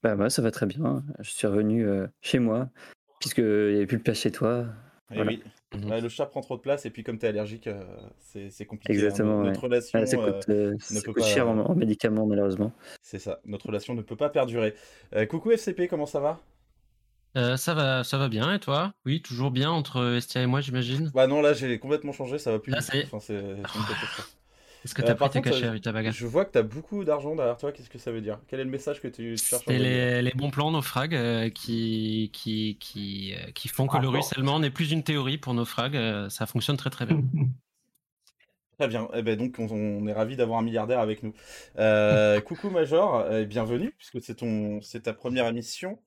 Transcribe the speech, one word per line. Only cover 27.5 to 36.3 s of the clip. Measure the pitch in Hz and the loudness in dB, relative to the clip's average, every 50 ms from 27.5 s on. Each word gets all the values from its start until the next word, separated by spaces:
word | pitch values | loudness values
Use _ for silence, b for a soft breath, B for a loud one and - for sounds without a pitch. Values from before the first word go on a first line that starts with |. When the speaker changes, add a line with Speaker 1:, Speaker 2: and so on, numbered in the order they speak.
| 120 | -2
Speaker 2:
toi, | 120 - 143 | -2 -4 -6
qu'est-ce | 139 - 127 - | -6 -8 -16 -18
que | - 120 | -18 -12
ça | - 127 | -8 -6
veut | 117 113 | -6 -6
dire ? | 107 104 104 107 - | -4 -6 -6 -8 -8
Quel | _ - 131 | _ -8 -6
est | 131 | -6
le | 131 | -4
message | 131 135 131 147 147 - | -6 -4 -4 -4 -6 -6
que | - | -8
tu | 127 - - 113 117 117 | -12 -10 -8 -8 -6 -4
cherches | 110 - - - 120 | -4 -2 -2 -2 -2
à | - | 0
Speaker 3:
C'est | - 127 | 0 0
Speaker 2:
envoyer ? | 123 123 | 2 2
Speaker 3:
les, | 127 127 123 123 123 123 123 120 | 2 2 2 2 2 2 2 2
les | 127 | 0
bons | 127 131 139 143 | 0 -2 -4 -2
plans | 135 143 147 156 | 0 0 0 2
naufrages, | 160 156 131 - - 127 131 151 170 | 2 0 -2 -2 -2 -2 0 0 0
euh, | 135 117 117 117 113 113 113 | 0 0 0 0 0 0 -2
qui, | 110 - - - 117 113 113 113 110 110 110 110 107 110 110 104 - | -4 -6 -6 -4 -2 -2 0 0 0 0 0 0 0 0 -2 -2 -4
qui, | - - 113 110 107 110 107 104 - | -8 -6 -4 -2 -2 -2 -2 -4 -6
qui, | - - - 104 101 101 98 98 98 95 98 | -12 -14 -10 -10 -8 -8 -8 -8 -8 -8 -10
euh, | - - - | -10 -12 -12
qui | - - - | -12 -10 -10
font | - - - 135 | -8 -2 -2 -2
que | 131 - | 0 2
le | 127 | 2
Speaker 4:
Encore. | 127 131 127 | 2 2 2
Speaker 3:
ruissellement | 139 139 - - 135 135 139 143 156 | 0 0 -2 -2 -2 0 2 2 2
n'est | 156 143 | 2 0
plus | 135 - 165 147 | 0 -2 -2 0
une | 160 160 147 | 0 0 0
théorie | - 151 147 131 131 139 | 0 0 0 0 -2 -4
pour | 151 - 135 123 | -4 -4 -2 0
naufrages, | 120 120 117 - - 120 135 143 | 0 0 -2 -2 -4 -2 -2 0
euh, | 139 113 113 107 104 101 | 0 0 0 -2 -2 -4
ça | 98 | -6